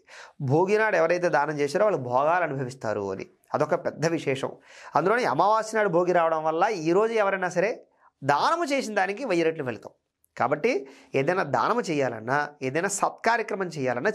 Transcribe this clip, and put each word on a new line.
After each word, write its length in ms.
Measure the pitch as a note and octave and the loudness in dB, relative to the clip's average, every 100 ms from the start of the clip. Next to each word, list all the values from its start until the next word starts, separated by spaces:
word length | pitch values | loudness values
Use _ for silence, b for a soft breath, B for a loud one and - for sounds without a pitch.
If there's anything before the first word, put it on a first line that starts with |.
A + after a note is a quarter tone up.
| _ B B B | _ B B B
భోగి 360 | C3+ D3+ F#3+ G#3+ | 0 2 2 2
నాడు 180 | A3 F3+ | 2 2
ఎవరైతే 340 | E3 F3 E3+ | 2 2 2
దానం 300 | D#3 D3 D3 | 0 0 0
చేశారో 260 | C#3+ F3+ G#3+ | 0 2 2
వాళ్ళు 120 | E3 | 0
భోగాలు 460 | B2 B2 D3 F3+ | 0 0 2 2
అనుభవిస్తారు 680 | D#3+ C#3 B2 - A2 G#2+ G2 | 0 -4 -8 -6 -4 -4 -4
అని 140 | F#2+ - _ _ | -6 -10 _ _
అదొక 320 | B2+ D3+ F3 - | -2 0 0 -2
పెద్ద 200 | - D#3+ | -2 -2
విశేషం. 460 | E3 C#3+ C3+ C3 - B B B C#3+ | -2 -2 -4 -4 -10 B B B 0
అందులోని 300 | E3+ A#3+ F#3 | 2 2 2
అమావాస్య 520 | C#3 F#3+ A3 A3 A3 | 2 2 2 0 0
నాడు 120 | G#3 | 2
భోగి 240 | E3+ F3+ | 2 4
రావడం 300 | F3 E3 D#3+ | 4 4 2
వల్ల 200 | D#3 D#3+ | 0 2
ఈ 280 | G3+ G3+ D#3 | 0 0 2
రోజు 220 | F3+ A3+ | 2 2
ఎవరైనా 360 | A3+ G3 F#3+ F3+ | 2 0 0 -2
సరే 340 | F3 G3 - - b b - | 0 0 -2 -12 b b -6
దానము 420 | C3+ C#3+ A#3+ E4+ D#4+ | 0 2 2 0 0
చేసిన 300 | C#4 G#3+ G3+ | -2 -2 -2
దానికి 300 | F#3 G#3 C4+ | -2 -2 -2
వెయ్యి 180 | E3+ | 0
రెట్లు 200 | D#3+ D#3+ | 0 -2
ఫలితం. 260 | B2+ G#2+ - _ _ _ _ - | -6 -8 -12 _ _ _ _ -2
కాబట్టి 500 | B2 D3+ A3+ F4+ - B B C3+ | -2 0 0 -2 -6 B B -2
ఏదైనా 280 | C#3 F#3 | 0 0
దానము 380 | D#3+ B2 C3 A#3 | 0 0 0 0
చేయాలన్నా, 640 | F#3+ D3+ B2+ A#2 A2+ C#3+ C#3+ - | -2 -2 -2 -4 -2 -2 -2 -6
ఏదైనా 260 | C3 D3+ F#3+ | -4 -2 -2
సత్కార్యక్రమం 800 | - D#3+ - A3+ A#3 A3 G3+ F3+ | -2 -2 0 0 0 -2 -4 -6
చేయాలన్నా 420 | D3+ B2+ A#2+ F3+ | -4 -2 -2 -2